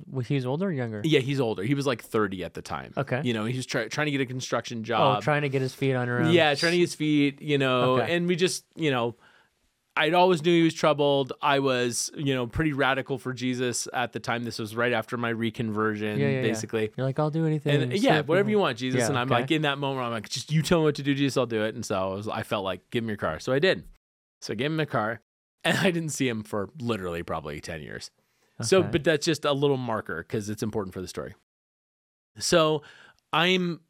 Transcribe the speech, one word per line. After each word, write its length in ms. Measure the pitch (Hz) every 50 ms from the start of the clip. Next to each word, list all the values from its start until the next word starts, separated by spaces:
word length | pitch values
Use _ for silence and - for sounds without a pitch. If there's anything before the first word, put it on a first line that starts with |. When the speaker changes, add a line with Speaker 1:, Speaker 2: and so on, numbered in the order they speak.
| 139 -
Speaker 1:
was 160 | - 131 120 -
he 160 | 147 139 123
older 240 | 123 135 160 190 202
or 40 |
younger? 300 | 165 131 123 113 110 104 104
Speaker 2:
Yeah, 140 | 156 147 139
he's 200 | 117 131 143 135
older. 220 | 131 113 104 90 95
He 100 | 120 143
was, 100 | 139 135
like, 160 | 139 123 110
thirty 420 | - - - 113 107 98 98 92 85
at 100 | 82 -
the 80 | -
time. 320 | - - 85 69 65 60 - -
Speaker 1:
Okay. 240 | 139 - 127 123 151
Speaker 2:
You 100 | 123 113
know, 120 | 110 107
he 100 | 113 123
was 100 | 127 123
try-, 220 | - - 131 113 110
trying 160 | - 147 151
to 60 | 151
get 100 | 139 135
a 40 | 135
construction 540 | 120 127 131 127 - 135 120 - - 123 113
Speaker 1:
Oh, 40 | 110
Speaker 2:
job. 400 | 113 117 110 107 110 104 104 101
Speaker 1:
trying 200 | 156 147 147 147
to 60 | 143
get 120 | 135 139
his 120 | 131 131 -
feet 180 | - 139 135 131
under 260 | 127 120 120 123 123
him. 100 | 123 160
Speaker 2:
Yeah, 220 | 170 170 160 151 143
trying 160 | 143 160 170
to 60 | 175 175
get 60 | 175
his 120 | - -
feet, 460 | - 151 156 151 147 143 143 139 139
you 160 | - 151 147 139
know, 400 | 135 131 127 127 123 127 127 127
Speaker 1:
Okay. 160 | 117 147 170
Speaker 2:
and 120 | 175 175 175
we 80 | 185
just, 300 | 156 185 175 - - - _ -
you 140 | - 160 147
know, 240 | 135 123 117 120 110 _ _ - _ _ _ _ _ _ _ _ _ _ _ _ -
I'd 180 | - 156 156 170
always 280 | 180 180 185 185 156 147
knew 80 | 175
he 120 | 175 170 165
was 100 | 160 156
troubled. 600 | - - 156 151 143 147 143 139 139 139 127 - -
I 180 | - 147 139 139
was, 500 | 135 135 127 123 123 123 117 - - - -
you 180 | - 151 135 135
know, 140 | 127 123 120
pretty 260 | - 147 160 156 143
radical 440 | 131 139 131 135 135 127 - 139 123
for 120 | - 127 127
Jesus 540 | 113 123 127 127 123 127 123 117 - - - -
at 180 | 131 120 113 -
the 60 | 117
time. 240 | - - 117 120 120
This 120 | 117 107 -
was 180 | 117 107 110
right 180 | 117 120 123 120
after 220 | 113 113 - - 117
my 140 | 120 117
reconversion, 840 | 117 110 113 113 - - 120 110 104 107 110 110 107 104 107 107 104 107
Speaker 1:
Yeah, 100 | 139 139
yeah, 20 |
yeah. 120 | 135 131
Speaker 2:
basically. 480 | 131 110 110 110 110 104 113 113 110 107 - -
Speaker 1:
You're 80 | 127
like, 140 | 135 127 -
"I'll 100 | 151 151
do 160 | 147 165 160
anything. 380 | 156 156 151 - 143 143 139 131
Speaker 2:
And, 100 | 123 147
yeah, 240 | 202 233 262 175 107
Speaker 1:
Serve 120 | 143 131
Speaker 2:
whatever 160 | 165 190 202
Speaker 1:
people." 60 | 214
Speaker 2:
you 80 | 214 208
want, 180 | 190 151 123 113
Jesus. 220 | 127 131 127 123
Speaker 1:
Yeah, 80 | 120 110
Speaker 2:
And 80 | 143 123
I'm 100 | 123 131
Speaker 1:
okay. 140 | 131 120
Speaker 2:
like, 100 | 120 135
in 100 | 160 156 151
that 140 | 143 139 139
moment, 280 | 143 135 139 131 123
I'm 60 | 120
like, 160 | 117 110 104 -
"Just 220 | - 123 - -
you 100 | 151 160
tell 180 | 143 - 180 165
me 60 | 156
what 100 | 151 143
to 80 | - 135
do, 100 | 139 139
Jesus, 240 | 135 143 135 - 143
I'll 80 | 123
do 180 | 110 113 110 107
it." 120 | 110 110
And 100 | 120 110
so 100 | - 107
I 180 | 95 95 95 95
was, 120 | 101 104 107
I 160 | - 110 104
felt 200 | - 117 107 95
like, 260 | 95 92 87 _ -
"Give 140 | - 120 113
him 60 | 113
your 80 | 104 92
car." 220 | - 87 78 76
So 120 | - - 131
I 60 | 139
did. 240 | 160 190 156 95 - - - _ _ _ _ _ _ _ _ -
So 120 | - - 110
I 20 |
gave 120 | 104 127 151
him 80 | 160 156
a 60 | 151
car, 340 | - - 123 107 107 117 - _ _ _ _
<laughs> 220 | _ _ _ _ -
and 120 | 165 175 135
I 120 | 156 196
didn't 200 | 170 170 165 156
see 180 | 131 - 139 123
him 140 | 117 110 107
for 260 | - - 107 98 95 - -
literally 440 | 117 120 113 98 92 90 85 85 85
probably 360 | - 85 82 73 76 73 78
ten 220 | - - 85 80
years. 280 | 71 55 52 - - - _ _ _ _ _ _ _ _ _ -
So, 180 | 117 113 185 190
Speaker 1:
Okay. 100 | 165 - 120
Speaker 2:
but 100 | 165 139
that's 220 | 170 156 143 -
just 180 | 165 156 143 -
a 80 | 147
little 240 | 143 139 147 143 139
marker 480 | 131 127 117 113 104 - - 87 80 85
'cause 240 | - - 113 101 104
it's 140 | 107 - 120
important 300 | 107 104 110 98 92 -
for 80 | 95
the 80 | 92 87
story. 260 | - 92 71 - 101 _ _ _ _ _ _ _ _ _ _ _ _ _ _ _ _ _ _ _ - 107
So 460 | - - 180 170 160 156 156 147 - - - - - - _ _ _ _ -
I'm 480 | 151 170 180 185 185 180 175 170 147 _ _